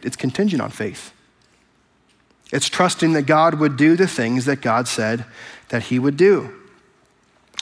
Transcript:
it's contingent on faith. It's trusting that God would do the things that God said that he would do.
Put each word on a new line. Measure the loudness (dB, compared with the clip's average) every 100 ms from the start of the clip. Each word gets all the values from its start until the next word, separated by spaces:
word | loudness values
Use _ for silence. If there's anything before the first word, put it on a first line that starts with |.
it's | -10 -6
contingent | -4 -2 0 -2
on | -4
faith. | -8 -10 -10 -18 _ _ _ _ _ _ _ _ _ _ _ _ _ _
It's | -4 -2
trusting | 0 0 2 0
that | 2
God | 2 4 4 2
would | 0 2
do | 4 4
the | 2
things | 0 -2 -2
that | -2 -2
God | 0 -2 -2
said | -4 -2 -4 -8 -18 -20 -20 -8
that | -8
he | -2 0
would | 0 4
do. | 4 4 0 -14 -20 _ _ _ _ _ _ _ _ -12